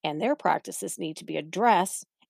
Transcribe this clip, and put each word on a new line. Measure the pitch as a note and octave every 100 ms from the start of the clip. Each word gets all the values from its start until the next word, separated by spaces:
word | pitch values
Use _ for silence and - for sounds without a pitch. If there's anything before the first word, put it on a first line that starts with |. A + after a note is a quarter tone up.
and | D#3 D3+
their | A3+ D4
practices | F3 D#3 - - F#3+ -
need | E3 D#3+
to |
be | D#3+ D#3+
addressed | D3+ F3 A#3 G3 F#3+ - - _